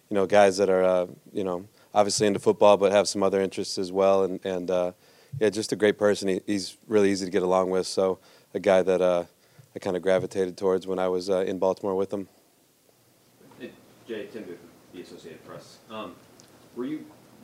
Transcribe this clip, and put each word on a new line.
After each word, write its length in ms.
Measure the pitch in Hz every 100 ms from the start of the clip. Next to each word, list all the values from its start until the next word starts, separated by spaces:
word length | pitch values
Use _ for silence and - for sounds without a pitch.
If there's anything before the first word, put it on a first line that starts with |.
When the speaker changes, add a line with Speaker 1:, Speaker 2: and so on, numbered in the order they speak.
| -
Speaker 1:
you 60 | 104
know, 100 | 92
guys 320 | 101 101 92
that 100 | 98
are, 160 | 92
uh, 220 | 92 92 90 - -
you 120 | 110
know, 200 | 95 90 101 _ _
obviously 320 | 104 101 - 107
into 140 | 101
football 360 | - 101 104 101
but 160 | 98
have 160 | 101 92
some 140 | 104
other 180 | 95 98
interests 380 | 95 - 95 -
as 120 | 92
well. 340 | 95 95 98
And, 200 | 95 90
and, 260 | 98 92 90
uh, 220 | 90 90 92 _ _ _ -
yeah, 80 | 107
just 240 | 98 107
a 40 | 107
great 200 | 104 95
person. 320 | 104 98 98
He, 120 | 92
he's 320 | - 104 90 - -
really 220 | 107 98
easy 140 | 98
to 80 | 95
get 100 | 95
along 280 | 90 92 92
with, 160 | 92 90
so 320 | - 95 90 _ _ _
a 80 | 101
guy 220 | 95 95
that, 180 | 90 90
uh, 240 | 90 87 87 _ _ _ -
I 40 | -
kinda 220 | 104 90
gravitated 560 | 90 92 92 101 92 87
towards 300 | 98 92 90
when 120 | 92
I 100 | 92
was, 200 | 92 90
uh, 120 | 92
in 180 | 95 95
Baltimore 360 | 95 92 104
with 160 | 95 98
him. 200 | 104 92 _ _ _ _ _ _ _ _ _ _ _ - -
Speaker 2:
Hey, 120 | 120 - _ _ -
Jay, 180 | 107 98
Tim 120 | 113
Booth, 120 | 90 85 - - _
The 80 | 92
Associated 420 | 82 90 82 80
Press. 360 | 90 85 - - -
Um, 240 | 110 104 - - - - - -
were 120 | 120 127
you 180 | 151 - - _ -